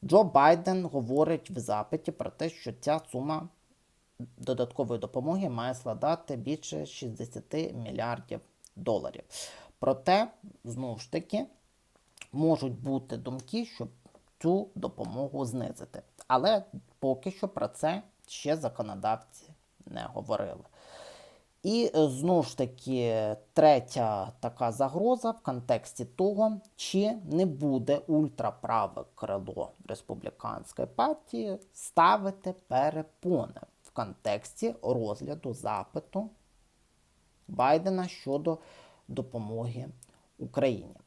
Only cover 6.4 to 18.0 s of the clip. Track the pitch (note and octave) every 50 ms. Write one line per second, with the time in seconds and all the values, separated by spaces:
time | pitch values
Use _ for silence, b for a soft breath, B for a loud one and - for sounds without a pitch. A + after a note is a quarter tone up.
6.4 | - C3+ D3 - - - - D#3 D3+ D3 - - - B2 A2+ - - - - G#2+
7.4 | - _ - D3+ E3 - - A#2+ A#2 G#2+ A2 - A2+ A#2 A#2+ A#2 A#2+ - - -
8.4 | - _ _ _ _ - _ - F3+ - A2+ G2 C2 C2 - - - B B B
9.4 | B B B B B B B _ - - C3+ - - - F#3 G3+ A3+ A3+ - _
10.4 | - - - - _ A#2 A#2 A#2+ C3 B2 A#2 G#2+ - - - E3 E3 - - G#3
11.4 | C4+ - - _ _ _ _ _ _ _ _ _ _ _ _ - - _ - C3
12.4 | D#3 E3 D#3+ D3+ - C3 A#2+ A2+ B2 C3 C3+ C3+ B2+ - - A#2 A#2+ B2+ B2+ C3
13.4 | B2+ - - A3+ A#3+ A3+ - - G3 F#3+ - _ _ - _ - _ _ _ _
14.4 | - D#3+ F3 G3 G#3 G3 - G3+ - - - - G#2 F2+ - B2 C#3 C#3 C#3 C#3
15.4 | C#3 A#2+ A2+ C3 - - - - - - - - - _ _ - - _ B2+ B2+
16.4 | B2+ F#3+ A3 G2+ F#3+ - - - - _ _ _ - - C3+ C3 - G3 F#3 -
17.4 | - F#3+ - - - G#2+ - - - D#3 E3+ G3